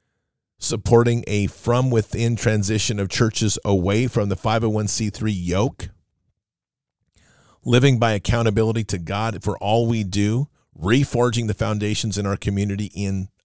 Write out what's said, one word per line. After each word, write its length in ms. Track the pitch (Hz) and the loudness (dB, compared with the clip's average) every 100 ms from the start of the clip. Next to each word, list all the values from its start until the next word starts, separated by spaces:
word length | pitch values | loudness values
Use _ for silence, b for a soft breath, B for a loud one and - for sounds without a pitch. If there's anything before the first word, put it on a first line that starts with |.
| _ _ _ _ _ _ | _ _ _ _ _ _
supporting 640 | - 110 - 117 120 117 - | -6 -4 4 4 6 2 0
a 200 | 104 101 | 0 -2
from 440 | - - 120 131 | -2 -2 0 2
within 440 | 117 - 95 117 | 0 0 0 0
transition 640 | 117 113 107 98 107 - 104 | 0 0 0 0 -2 -2 -2
of 120 | 95 | -4
churches 480 | - 113 - 110 - | 0 0 0 -2 -2
away 440 | - 98 90 104 127 | 0 2 2 0 0
from 200 | 117 101 | 0 -2
the 60 | |
five 300 | 95 110 113 | -2 0 0
oh 60 | 113 | 0
one 180 | 107 104 | 0 -2
C 220 | - 110 | -2 -4
three 200 | - 107 | -2 -4
yoke, 600 | 98 87 92 117 - - - _ _ _ _ _ _ _ _ _ _ _ b b b b b | -2 -2 0 0 -4 -14 -16 _ _ _ _ _ _ _ _ _ _ _ b b b b b
living 340 | - 123 139 123 | 2 4 6 4
by 140 | 117 | 2
accountability 680 | 104 - 120 113 104 110 113 | 0 0 0 2 2 2 0
to 140 | 107 95 | -2 -4
God 460 | 82 98 113 98 | -4 -4 -4 -4
for 120 | 104 - | -6 -4
all 280 | 101 113 117 | 0 2 2
we 160 | 117 | 0
do, 460 | 98 104 101 113 147 _ _ - | -2 0 0 0 -4 _ _ -6
reforging 680 | 85 127 139 117 123 117 113 | 2 2 2 2 2 0 -2
the 80 | |
foundations 600 | 104 107 107 104 104 113 95 | -2 -2 -2 -2 -2 -4 -4
in 80 | 98 | -2
our 120 | 101 | -2
community 520 | - 98 101 98 104 | -2 -2 -2 -2 -6
in, 340 | 85 98 98 92 _ | -6 -4 -4 -6 _